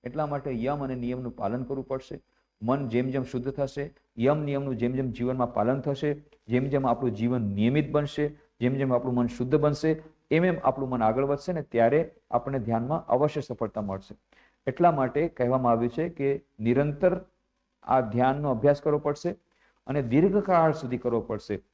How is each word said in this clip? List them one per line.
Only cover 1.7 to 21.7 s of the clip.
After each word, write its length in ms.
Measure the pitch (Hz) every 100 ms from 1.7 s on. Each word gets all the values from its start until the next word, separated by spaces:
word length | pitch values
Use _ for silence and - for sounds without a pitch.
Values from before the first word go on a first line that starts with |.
| 135 127
પડશે. 340 | 131 - - _ _ _ _
મન 260 | 110 139 135
જેમ 200 | 120 131
જેમ 140 | 135
શુદ્ધ 280 | 127 127 127
થશે, 420 | 135 135 - 139 _ _ -
યમ 200 | 123 151
નિયમનું 360 | 147 139 139 120
જેમ 160 | 120
જેમ 200 | 131 131
જીવનમાં 420 | 110 123 131 123
પાલન 280 | 104 110 139
થશે, 320 | 151 139 151 147 - _ -
જેમ 180 | 123 135
જેમ 220 | 139 131
આપણું 240 | 117 127
જીવન 300 | 104 117 127
નિયમિત 500 | 107 101 113 143 143
બનશે, 360 | 147 147 - 147 147 _ _
જેમ 120 | 123
જેમ 200 | 131 135
આપણું 220 | 123 127 123
મન 120 | 120
શુદ્ધ 280 | - 127 151
બનશે, 480 | 147 143 160 156 - _ _
એમ 140 | 156 185
એમ 120 | -
આપણું 260 | 131 131 131
મન 140 | 127
આગળ 200 | 110 117
વધશે 300 | 139 143 -
ને 80 | 170
ત્યારે 500 | 147 117 117 147 165 - _
આપણને 280 | 120 135 135
ધ્યાનમાં 460 | 110 113 123 160 -
અવશ્ય 360 | 127 147 147
સફળતા 400 | 131 117 110 -
મળશે. 340 | 104 98 - 104 _ _ _ _ -
એટલા 240 | 131 175
માટે 360 | 156 131 147 165
કહેવામાં 440 | - 123 131 120
આવ્યું 200 | 117 120
છે 180 | 120 170
કે 340 | 170 139 139 _ _
નિરંતર 640 | 110 123 147 147 190 185 - _ _ _ _ _
આ 180 | - 131
ધ્યાનનો 500 | 120 117 127 135 147
અભ્યાસ 300 | 117 139 143
કરવો 180 | - 147
પડશે 360 | 147 143 135 101 _ _ _ _ -
અને 140 | 143
દીર્ઘકાળ 680 | 123 127 190 202 196 175 160
સુધી 260 | 151 123 123
કરવો 240 | 123 113
પડશે 360 | - 107 - 98 _